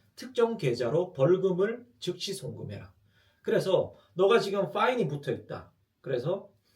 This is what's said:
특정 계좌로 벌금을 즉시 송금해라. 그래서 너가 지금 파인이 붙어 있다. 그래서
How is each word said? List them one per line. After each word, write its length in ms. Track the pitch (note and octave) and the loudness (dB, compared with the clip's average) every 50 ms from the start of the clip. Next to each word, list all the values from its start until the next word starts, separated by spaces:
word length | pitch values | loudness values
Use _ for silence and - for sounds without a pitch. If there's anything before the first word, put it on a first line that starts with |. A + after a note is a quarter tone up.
| _ _ _ | _ _ _
특정 420 | - - - - - A3+ A3+ A3+ F#3 | -18 -18 -8 0 2 2 2 2 -2
계좌로 560 | - C3 A#2 A#2 B2+ A#2 D3 E3 F3+ F3 - | 0 -2 0 0 -2 0 0 0 -2 -2 0
벌금을 720 | C3+ - E3+ F#3 F3+ - F#3+ F3+ E3+ G3 A3 A#3 B3 - _ _ _ | 2 4 4 4 4 2 0 2 2 0 -2 -2 -6 -10 _ _ _
즉시 340 | - F3+ F3 - - - G3 | -8 -8 -6 -6 -6 -8 -8
송금해라. 600 | - D3 A#2+ A2 A2 G#2+ G2+ G2+ G2 G2 - _ _ _ _ _ _ _ _ _ _ | -8 -10 -12 -12 -12 -12 -12 -12 -12 -14 -18 _ _ _ _ _ _ _ _ _ _
그래서 540 | _ - A3 F#3 - F#3 F#3 D3 - - - - _ _ _ | _ 0 0 0 2 2 2 2 2 0 -6 -18 _ _ _
너가 260 | D#3+ F#3 G3 A#3 A3+ | 2 4 6 6 6
지금 320 | - G3 F#3+ G3+ F#3+ D#3 | 4 2 0 -2 -2 -2
파인이 360 | - D#3 D#3 - B3+ B3 G3 C#3+ | 0 0 0 2 2 0 0 -2
붙어 240 | C3+ C#3+ - C3+ | -2 -6 -4 -6
있다. 400 | A2 G2 - - - - - - _ _ _ _ _ _ | -6 -6 -6 -12 -14 -14 -14 -18 _ _ _ _ _ _
그래서 480 | _ - C3+ A#2+ A#2+ D#3+ F#3+ G3 - - _ _ _ _ _ | _ -6 -4 -4 -2 -2 -4 -4 -6 -14 _ _ _ _ _